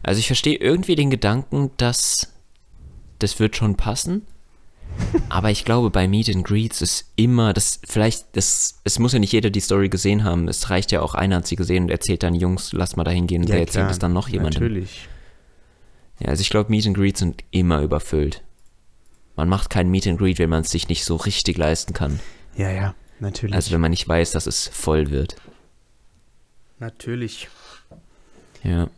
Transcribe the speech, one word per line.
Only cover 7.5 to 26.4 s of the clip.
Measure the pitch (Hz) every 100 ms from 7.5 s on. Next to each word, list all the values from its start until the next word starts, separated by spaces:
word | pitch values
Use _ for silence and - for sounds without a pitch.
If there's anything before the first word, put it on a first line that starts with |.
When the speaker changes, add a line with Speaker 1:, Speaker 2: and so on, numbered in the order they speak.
Speaker 1:
das | 101 - - -
vielleicht, | 110 107 - - -
das, | 92 - - -
es | 104 -
muss | 120
ja | 127
nicht | 98
jeder | 113 107
die | 101
Story | - 98 98
gesehen | 95 98 104
haben, | 107 87 85
es | 85 -
reicht | 95 98
ja | 87
auch, | 78
einer | - 95 90
hat | -
sie | 85
gesehen | 85 90
und | 87
erzählt | 82 - 87
dann, | 87
Jungs, | 85 90 92 -
lass | - 90 -
mal |
dahin | 85 87 87
gehen | 87
und | 85
Speaker 2:
Ja, |
Speaker 1:
der | 87
erzählt | 85 90
Speaker 2:
klar. | 95
Speaker 1:
es | 90
dann | 87
noch | 87 -
jemandem. | - 156 -
Speaker 2:
Natürlich. | 117 101 95 - - - - - _ - - _ - - - -
Speaker 1:
Ja, | -
also | 78
ich | 98
glaube, | 107 107
Meet | 107 107
and | 98
Greets | 98 -
sind | 90 - -
immer | 90 87 78
überfüllt. | 76 73 - 78 73 - - - - _ - - - - - -
Man | 82
macht | 98 -
kein | 95 90
Meet | 95 98
and | 85
Greet, | 95 90
wenn | 82
man | 80
es | 80
sich | 85 -
nicht | 85 -
so | 82
richtig | - 98 - 82
leisten | 78 82 -
kann. | 80 73 71 - - - -
Speaker 2:
Ja, | 95
ja, | 95 98 - - -
natürlich. | 101 - 107
Speaker 1:
Also | 95 85
wenn | 85
man | 82
nicht | 85 -
weiß, | 82 85
dass | 82 -
es | - -
voll | - - 78 73
wird. | 69 78 - - - _ _ _ _ - _ _ _